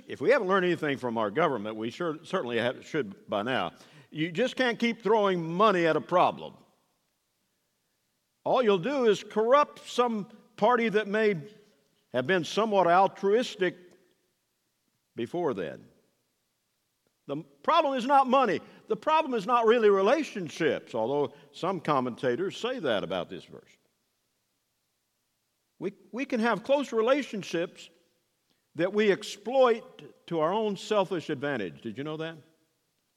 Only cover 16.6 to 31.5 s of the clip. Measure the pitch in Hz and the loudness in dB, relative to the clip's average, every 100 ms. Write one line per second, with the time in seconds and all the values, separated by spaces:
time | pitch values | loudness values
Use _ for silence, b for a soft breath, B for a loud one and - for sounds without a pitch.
16.6 | _ _ _ _ _ _ - 143 160 _ | _ _ _ _ _ _ -10 -10 -10 _
17.6 | - 330 302 262 240 277 262 269 240 165 | 0 2 2 0 2 2 4 2 2 -2
18.6 | B B B 214 - 311 311 240 190 240 | B B B -4 2 2 2 -2 0 2
19.6 | 226 240 208 196 196 311 269 220 160 - | 4 6 6 6 4 2 0 -8 -8 0
20.6 | 156 95 - 120 113 143 139 B B - | 0 0 -4 -4 0 0 -2 B B -8
21.6 | 170 185 - 139 123 110 131 120 190 - | -6 -4 0 0 0 -2 -2 0 -2 -6
22.6 | 233 262 147 104 85 92 80 87 - 69 | -6 -4 -2 -2 -2 -4 -6 -12 -18 -20
23.6 | - _ _ _ _ _ _ _ _ _ | -20 _ _ _ _ _ _ _ _ _
24.6 | _ _ _ _ _ _ _ _ _ _ | _ _ _ _ _ _ _ _ _ _
25.6 | _ - 196 - _ 226 277 240 233 202 | _ -10 -10 -10 _ -10 -4 0 0 0
26.6 | 240 285 269 226 220 285 240 208 160 165 | 0 0 0 0 2 2 0 -8 -6 -4
27.6 | 170 - - _ _ _ _ _ _ _ | -4 -8 -20 _ _ _ _ _ _ _
28.6 | _ 143 180 208 214 175 - - 226 269 | _ -4 -2 2 2 2 -2 -12 0 4
29.6 | 254 226 - - 147 _ - 170 156 208 | 4 4 -4 -20 -20 _ -6 -2 0 0
30.6 | 214 190 - 214 185 180 - 143 143 | -2 -4 0 0 0 -2 -4 -4 -4